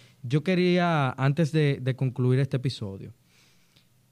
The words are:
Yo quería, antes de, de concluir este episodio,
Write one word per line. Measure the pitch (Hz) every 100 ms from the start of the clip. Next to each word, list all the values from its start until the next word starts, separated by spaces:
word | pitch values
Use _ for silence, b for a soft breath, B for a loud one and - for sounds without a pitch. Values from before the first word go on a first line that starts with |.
| B B
Yo | 120 147
quería, | 170 180 180 175 175 160 131
antes | 127 135 143 151
de, | 156 147 139
de | 127 123
concluir | 131 120 123 127
este | 139 131
episodio, | 127 - 101 98 107 - _ b b b b b b _ _